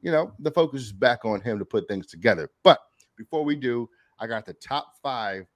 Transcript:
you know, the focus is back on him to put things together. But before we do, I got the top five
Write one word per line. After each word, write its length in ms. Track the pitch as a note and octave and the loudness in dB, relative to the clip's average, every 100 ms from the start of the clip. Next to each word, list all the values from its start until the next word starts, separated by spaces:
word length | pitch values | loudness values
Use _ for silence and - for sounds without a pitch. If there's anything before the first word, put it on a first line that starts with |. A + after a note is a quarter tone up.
you 120 | E3 | 0
know, 180 | D#3 F3+ - | 0 0 -4
the 120 | D3+ | -4
focus 300 | D3+ D#3+ C3+ | 2 0 0
is 100 | A#2+ | -10
back 320 | G2 B2+ A#2+ | 0 0 2
on 160 | A2 G#2 | -2 -4
him 180 | A2 G#2 | -2 -4
to 60 | |
put 240 | G2 A2 F#2 | -2 -4 -2
things 180 | G2 F2+ | -6 -8
together. 420 | E2 G#2+ F#2 D2+ _ | -2 2 2 -2 _
But 160 | F#3+ D3+ _ _ _ _ | 6 6 _ _ _ _
before 240 | A2+ D#3+ | -8 -4
we 120 | D3 D3 | -2 -2
do, 340 | B2+ A#2+ A#2 _ _ _ | -2 -4 -6 _ _ _
I 80 | A2+ | -8
got 180 | A2+ G#2+ | -8 -10
the 60 | |
top 380 | - - C#3 - _ | -18 -8 -8 -8 _
five 440 | C#3 B2 G#2+ F#2+ F#2 | -8 -6 -6 -8 -12